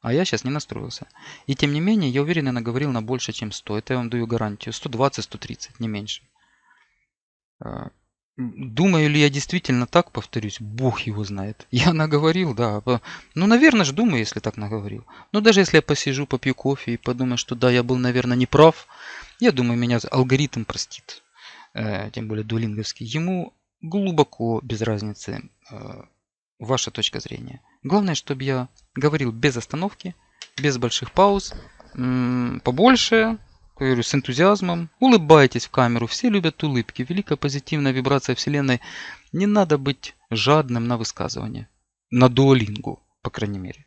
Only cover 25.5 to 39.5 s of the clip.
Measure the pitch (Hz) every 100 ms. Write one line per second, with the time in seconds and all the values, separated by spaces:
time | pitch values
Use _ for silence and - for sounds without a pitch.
25.5 | _ _ 107 107 - - _ _ _ _
26.5 | _ 110 131 - - 110 - - - 123
27.5 | 123 _ _ 135 196 196 156 - 135 135
28.5 | 131 127 _ _ - 147 151 131 113 143
29.5 | 120 - 143 190 - 185 - _ _ -
30.5 | - 143 127 120 - 120 - 202 202 -
31.5 | - - _ - - 127 127 123 127 120
32.5 | - - 127 226 254 - 226 220 226 -
33.5 | _ _ - 135 123 117 143 127 127 185
34.5 | 208 185 170 165 _ 262 226 151 156 135
35.5 | 120 - - 123 117 117 - 247 202 165
36.5 | - 156 127 113 - 127 180 - - 147
37.5 | 139 - 156 139 131 127 139 - 127 -
38.5 | 147 139 123 - - - - _ 160 202